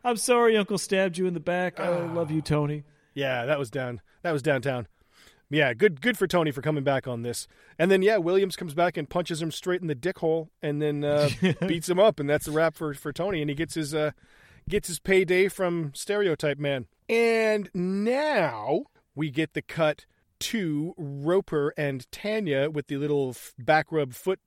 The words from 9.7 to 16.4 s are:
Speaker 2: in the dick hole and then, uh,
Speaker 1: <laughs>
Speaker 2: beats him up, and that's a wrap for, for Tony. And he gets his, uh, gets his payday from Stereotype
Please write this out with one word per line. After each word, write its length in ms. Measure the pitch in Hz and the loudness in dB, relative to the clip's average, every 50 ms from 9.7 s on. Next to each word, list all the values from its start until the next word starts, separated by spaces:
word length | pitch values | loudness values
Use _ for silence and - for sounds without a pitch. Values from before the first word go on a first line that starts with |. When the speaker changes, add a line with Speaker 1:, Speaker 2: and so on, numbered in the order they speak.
| 180 180 | -2 -2
Speaker 2:
in 60 | 180 | -2
the 80 | 160 147 | -4 -6
dick 240 | 120 117 180 190 - | -2 -4 -4 -4 0
hole 300 | - 160 160 165 156 - _ _ | 0 0 0 0 -4 -8 _ _
and 180 | - 151 147 147 | -6 -4 -2 -2
then, 220 | 151 151 147 143 147 | -2 -2 -2 -2 0
uh, 260 | 147 147 147 147 143 - - 185 | 0 2 2 2 2 2 2 2
Speaker 1:
<laughs> 200 | 185 156 - 180 | 2 2 2 0
Speaker 2:
beats 220 | - 170 170 160 185 | -2 -2 -2 -2 0
him 100 | 175 180 | 4 6
up, 200 | 202 220 - - | 6 6 6 2
and 100 | 143 143 | 0 0
that's 180 | 147 147 - | 0 0 0
a 40 | 160 | -2
wrap 240 | 151 156 165 165 151 | 0 2 2 0 0
for, 180 | - 165 151 143 | -4 -6 -6 -6
for 180 | - - 156 | -6 -8 -8
Tony. 300 | 131 - 170 202 202 160 | -4 -4 -4 -2 -2 -2
And 80 | 151 151 | -2 -4
he 60 | 143 | -2
gets 180 | 143 165 - - | -4 -6 -4 -4
his, 220 | 165 156 139 156 | -6 -6 -2 -2
uh, 160 | 151 151 151 - _ _ _ _ _ - - - - _ - | 0 0 0 -2 _ _ _ _ _ -20 -20 -20 -16 _ -2
gets 180 | 175 208 - | -2 -2 -2
his 120 | - 170 - | -4 -10 -6
payday 480 | _ - 190 185 190 160 180 185 190 | _ 4 4 4 6 4 4 4 4
from 440 | 190 - - 190 175 175 170 160 143 135 | 2 2 -2 -2 0 0 -2 -4 -6 -8
Stereotype 640 | - - - 202 208 208 185 156 - | -10 -6 -4 -2 0 2 0 0 0